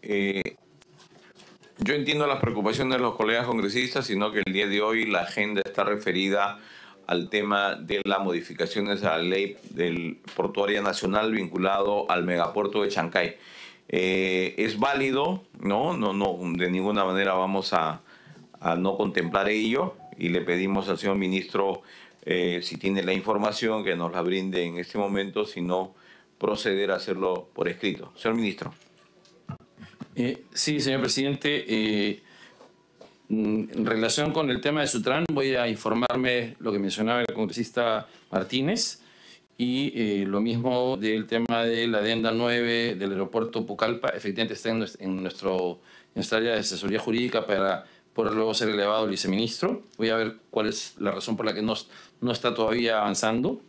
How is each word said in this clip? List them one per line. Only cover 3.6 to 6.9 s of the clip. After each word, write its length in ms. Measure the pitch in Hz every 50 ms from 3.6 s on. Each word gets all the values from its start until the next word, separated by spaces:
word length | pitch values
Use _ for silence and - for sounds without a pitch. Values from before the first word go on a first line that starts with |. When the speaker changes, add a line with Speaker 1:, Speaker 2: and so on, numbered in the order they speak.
| 101 101 101 123 123 123 - 143 123
Speaker 1:
sino 240 | 120 107 95 101 107
que 120 | 107 107 95
el 80 | 92 95
día 140 | 98 101
de 160 | 101 101 104 104
hoy 240 | 107 113 113 110
la 140 | 107 101 87
agenda 420 | 85 - - - 104 104 107 98 95
está 180 | 95 - - 98
referida 760 | 101 104 104 - 98 85 90 95 95 98 101 98 101 104 - - - - - - -